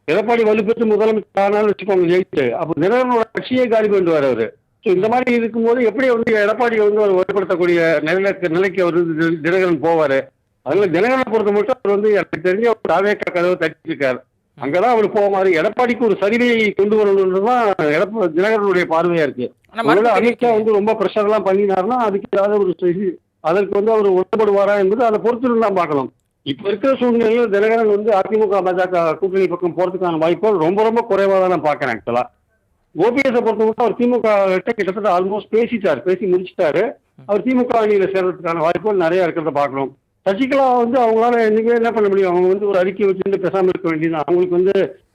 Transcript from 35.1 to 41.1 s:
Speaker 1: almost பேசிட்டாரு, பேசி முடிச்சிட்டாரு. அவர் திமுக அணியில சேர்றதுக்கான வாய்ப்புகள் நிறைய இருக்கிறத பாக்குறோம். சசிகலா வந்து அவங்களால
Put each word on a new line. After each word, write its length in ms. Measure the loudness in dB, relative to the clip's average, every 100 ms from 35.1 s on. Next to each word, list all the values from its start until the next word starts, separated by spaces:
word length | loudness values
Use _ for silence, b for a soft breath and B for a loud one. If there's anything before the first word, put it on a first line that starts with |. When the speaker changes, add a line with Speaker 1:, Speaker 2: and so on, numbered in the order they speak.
| 0
Speaker 1:
almost 260 | 0 -4 -2
பேசிட்டாரு, 480 | -2 0 -2 -2 -2
பேசி 240 | -2 -4 0
முடிச்சிட்டாரு. 640 | 0 -2 -2 -2 0 -2 -6 _ _ -4
அவர் 180 | -2
திமுக 280 | 0 0 0
அணியில 360 | 0 2 2 0
சேர்றதுக்கான 500 | 0 -2 -4 -6 -2
வாய்ப்புகள் 380 | 0 0 -2 0
நிறைய 320 | 0 0 0
இருக்கிறத 240 | -2 -4 -2
பாக்குறோம். 340 | -2 -2 -6 -8 _ _ -4
சசிகலா 520 | -2 0 2 2 2
வந்து 220 | 0 2
அவங்களால 440 | 2